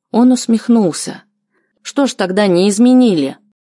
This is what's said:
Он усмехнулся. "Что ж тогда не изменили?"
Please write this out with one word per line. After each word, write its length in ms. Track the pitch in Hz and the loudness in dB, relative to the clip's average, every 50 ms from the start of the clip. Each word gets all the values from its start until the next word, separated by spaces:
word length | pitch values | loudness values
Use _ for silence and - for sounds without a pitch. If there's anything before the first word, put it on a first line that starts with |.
| _ _ | _ _
Он 220 | - 220 247 254 | -2 0 2 2
усмехнулся. 920 | 254 240 - - 226 214 - - 233 226 202 160 147 - - - - - _ _ _ _ _ _ _ _ _ _ _ _ - | 2 0 -2 -2 -4 -2 0 0 0 2 0 0 -4 -6 -10 -12 -14 -16 _ _ _ _ _ _ _ _ _ _ _ _ -20
"Что 220 | - - 285 277 | -8 -4 -2 -2
ж 80 | 254 - | -2 -2
тогда 320 | - 196 180 185 208 208 | -4 -6 -4 -2 -2 0
не 240 | 196 170 175 190 208 | 0 2 2 0 0
изменили?" 680 | 196 208 240 247 254 254 254 226 185 156 135 135 - - _ _ _ _ | 2 2 2 4 4 4 4 2 2 0 -2 -6 -8 -12 _ _ _ _